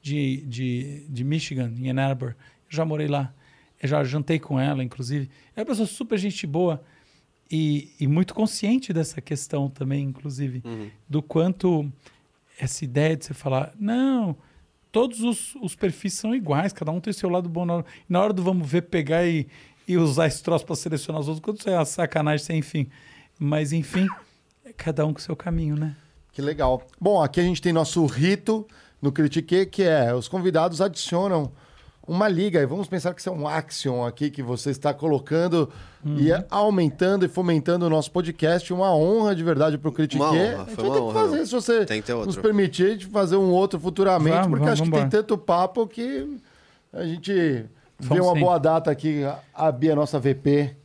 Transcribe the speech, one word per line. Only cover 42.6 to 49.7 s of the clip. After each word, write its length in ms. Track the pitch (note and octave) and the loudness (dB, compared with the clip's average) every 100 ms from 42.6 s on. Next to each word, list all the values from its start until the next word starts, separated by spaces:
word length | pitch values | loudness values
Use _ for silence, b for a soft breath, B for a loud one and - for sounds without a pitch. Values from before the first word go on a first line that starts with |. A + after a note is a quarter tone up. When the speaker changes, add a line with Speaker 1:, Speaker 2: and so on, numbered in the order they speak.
| F#3 D3+ F#3 G#3+ | 2 4 2 2
Speaker 3:
de 80 | F#3+ | -4
fazer 280 | G#3 F#3 | 0 2
um 140 | G3 F#3+ | 4 4
outro 280 | F3+ G3 F3 | 4 2 0
futuramente, 500 | E3+ E3 F#3+ F3+ D#3 | -4 2 4 4 4
Speaker 1:
Vamos, 140 | E3 F#3 | 4 2
Speaker 3:
porque 100 | C#3+ | 2
Speaker 1:
vamos, 80 | D3+ | 2
Speaker 3:
acho 100 | G#3+ | 2
que 60 | E3 | 2
Speaker 1:
vamos 100 | D#3 | 2
Speaker 3:
tem 200 | C3+ G#3+ | 4 2
Speaker 1:
embora. 40 | |
Speaker 3:
tanto 140 | G#3+ G#3+ | 2 -2
papo 480 | - F3 F#3 A#3 A3+ | 2 2 2 0 -4
que 520 | - A#3+ C4+ D4 C4+ b b b b _ | -4 -6 -6 -8 -12 b b b b _
a 100 | - | -8
gente 280 | E3+ E3 F#3+ | -6 -6 0
vê 340 | F#3+ E3 B2 A2 b b _ | 2 2 0 -6 b b _
Speaker 1:
Vamos 260 | B2+ D#3+ | 0 2
Speaker 3:
uma 80 | F3+ | 4
Speaker 1:
sim. 40 | E3 | 4
Speaker 3:
boa 180 | F3+ E3+ | 4 4
data 320 | D#3 E3 D#3+ | 4 2 2
aqui, 340 | C#3+ D#3 D3 | 0 -2 -2
a, 160 | C#3 D#3 - | -4 -6 -14
a 180 | - D#3+ | 0 0